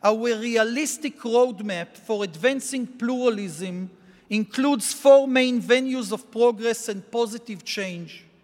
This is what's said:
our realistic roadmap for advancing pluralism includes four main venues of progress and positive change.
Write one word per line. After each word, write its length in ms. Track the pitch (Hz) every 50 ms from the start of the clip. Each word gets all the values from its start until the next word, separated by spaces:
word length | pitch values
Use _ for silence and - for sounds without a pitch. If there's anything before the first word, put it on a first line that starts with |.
| -
our 340 | 202 214 220 226 240 233 220
realistic 800 | 220 240 233 226 220 226 240 269 311 277 - - 311 277 - -
roadmap 760 | - 240 226 240 247 254 233 175 214 208 190 175 170 - - -
for 260 | - - 220 208 208
advancing 640 | 190 156 156 165 254 269 269 - - - 269 240
pluralism 1040 | - - - 226 233 254 247 247 247 226 208 202 185 151 147 185 185 180 180 185 180 - _ _ - - _ _ _
includes 640 | 208 214 214 - - - 262 285 285 233 - - -
four 340 | - - 277 277 277 269 269
main 340 | 254 262 254 254 247 240
venues 500 | 185 175 240 254 262 262 254 262 240 190
of 200 | 208 208 - -
progress 580 | - 226 233 240 233 196 226 233 226 226 - -
and 200 | 214 196 180 -
positive 520 | - 233 233 220 214 240 233 - 214 170 -
change. 640 | - - 214 196 185 180 170 170 156 - - - _ _ _